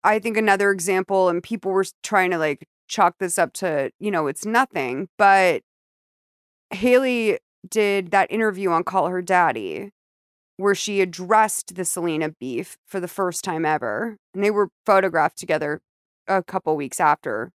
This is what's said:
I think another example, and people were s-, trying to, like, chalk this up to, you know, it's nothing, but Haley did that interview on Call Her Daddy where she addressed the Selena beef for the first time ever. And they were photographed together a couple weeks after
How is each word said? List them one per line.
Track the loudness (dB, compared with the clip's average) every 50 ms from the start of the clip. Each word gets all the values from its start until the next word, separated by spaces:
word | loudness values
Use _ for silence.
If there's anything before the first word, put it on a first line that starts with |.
| 2
I | 2 0 2
think | 0 -2 -2
another | 0 2 2 4 4 4 2
example, | 2 2 0 0 0 0 0 0 2 2 2 2
and | 0 -2 -4
people | -6 -10 -6 -4 -2
were | 0 0 0
s-, | 0 -4 _ -10
trying | 0 2 2 2 2
to, | 0 0
like, | -2 -2 -2 -4 -10 _ _ _ _ _
chalk | 0 2 2 2 2 _
this | -6 -4 0 0
up | -2 -2 _
to, | -6 -4 -2 -2 -2 -2 -4 _ _
you | -6 -4
know, | -2 -2 -2 -2
it's | -4 -6 -6
nothing, | -2 0 0 0 0 _ -6 -4 -4 -4 -6 -8 -10 _ _
but | 4 6 6 6 6 4 2 0 _ _ _ _ _ _ _ _ _ _ _ _ _ _ _ _ _ _ _ _ _ _
Haley | -8 -2 2 4 4 4 4 2 0 0 0 0 -2 -2 _ _ _ _ -18 -6
did | -2 0 2 2 2 0 -2 2
that | 2 2 2 2
interview | 0 0 0 0 -2 -2 -2 0
on | 0 0 -2
Call | 0 -2 0 0 0
Her | -2 -4
Daddy | -2 2 2 4 4 2 0 -2 -6 -8 -8 -8 -10 -12 _ _ _ _ _ _ _ _ _ _ _ _ _ -4
where | 0 0 0
she | 0 -2 -4 0 0
addressed | -2 -2 -2 -12 -2 2 4 4 4 2 0 -6 -8 -10 -10
the | -8 -6
Selena | -6 -4 -4 -4 -2 -2 -2 -4 -4
beef | -6 _ -10 -8 -6 -8 -8 -10 -14 _ _ _
for | -8 -8
the | -8 -8
first | -4 -4 -4 -4 -4 -6 -6
time | -6 -4 -2 0
ever. | 0 0 0 -2 -4 -4 -4 -4 -6 -8 _ _ _ _
And | -2 0
they | 0
were | 2 2 0 -2 _ _ _
photographed | 2 4 4 4 2 2 2 0 0 _ -6
together | -4 -2 -2 -2 0 -4 -6 -6 _ _ _ _ _ _ _ _ _ -2
a | -2 -2 -2
couple | -4 -8 -6 -2 -2 -2
weeks | -2 -2 -8 -4 0
after | 2 2 2 2 -2 -6 -6 -6 -6 -8 _